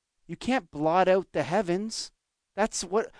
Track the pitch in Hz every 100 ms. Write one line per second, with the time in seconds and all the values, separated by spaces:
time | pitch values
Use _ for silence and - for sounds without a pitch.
0 | _ _ - 165 - 262 170 147 156 180
1 | 185 190 170 180 135 185 180 180 220 -
2 | - _ _ _ _ - 220 - 175 202
3 | - -